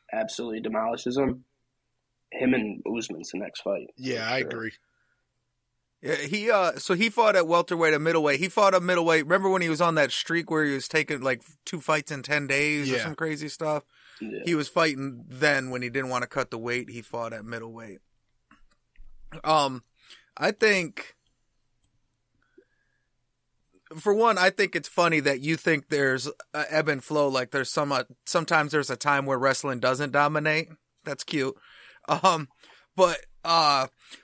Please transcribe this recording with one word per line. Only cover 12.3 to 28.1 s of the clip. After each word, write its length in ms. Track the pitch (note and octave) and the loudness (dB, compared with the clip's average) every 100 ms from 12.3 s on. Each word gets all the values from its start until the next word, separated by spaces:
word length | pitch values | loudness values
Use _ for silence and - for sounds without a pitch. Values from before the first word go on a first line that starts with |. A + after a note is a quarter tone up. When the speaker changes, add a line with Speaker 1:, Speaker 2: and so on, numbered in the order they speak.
| D3 C#3 | -2 0
Speaker 3:
days 460 | C#3 D3 D3+ C3+ | 0 2 0 -2
or 40 | B2+ | -2
Speaker 2:
Yeah. 60 | |
Speaker 3:
some 100 | A2+ D3+ | -4 -4
crazy 320 | D#3+ D3 D3+ | -6 -6 -8
stuff? 360 | - D#3 D3+ - _ - - | -6 -4 -4 -6 _ -20 -14
Speaker 1:
Yeah. 220 | - - | -12 -8
Speaker 3:
He 100 | - | -2
was 140 | D#3+ C#3+ | -2 0
fighting 560 | F3 D#3+ C3+ C#3 A#2+ - | 2 2 0 -6 -10 -16
then 440 | B2+ D3+ C#3 C3 | 0 2 2 0
when 100 | B2+ | -6
he 80 | B2 | -4
didn't 220 | B2+ C3 | -4 -4
wanna 160 | B2 A#2+ | -4 -2
cut 240 | C#3 B2+ | -4 -4
the 80 | A#2 | -6
weight. 320 | A#2 B2 A#2+ | -4 -4 -6
He 100 | A#2 | -12
fought 300 | A2 A#2+ A2+ | -12 -10 -8
at 120 | A2+ G#2+ | -10 -12
middleweight. 540 | A#2 A2+ A2+ A2+ F#2+ _ _ _ _ _ _ - _ _ - - - - - | -12 -12 -16 -18 -20 _ _ _ _ _ _ -20 _ _ -20 -18 -18 -18 -8
Um, 400 | - D#3 C#3 B2+ - _ - - _ - | 0 2 2 -2 -12 _ -20 -20 _ -4
I 140 | E3 | -2
think, 640 | G3+ A3 G3 E3 - - - _ _ _ _ _ _ _ _ _ _ _ _ _ _ _ _ _ _ _ _ _ _ _ _ _ _ _ D#3+ | 2 4 4 0 -8 -16 -20 _ _ _ _ _ _ _ _ _ _ _ _ _ _ _ _ _ _ _ _ _ _ _ _ _ _ _ -4
for 140 | G#3 | 2
one, 240 | G#3 A3+ G3 | 4 4 6
I 120 | F#3 | 4
think 260 | F#3+ G3 E3+ | 4 0 -2
it's 120 | - | -2
funny 300 | - E3+ D#3+ | 2 2 4
that 200 | C#3 C3+ | 2 0
you 160 | C#3+ D#3+ | 0 0
think 320 | - D#3 - | 2 0 0
there's 400 | D3 C#3 C3 C3 - - | 0 2 0 -4 -10 -10
a 100 | D3+ C#3+ | -6 -2
ebb 200 | D#3 D3+ | 0 0
and 140 | C#3+ | -2
flow. 240 | - D3+ C#3+ | -2 0 2
Like, 220 | C3+ B2+ | 0 -2
there's 200 | C#3+ B2+ | -2 -2
some, 200 | - C#3+ | -2 0
uh, 140 | C3+ - | -2 -4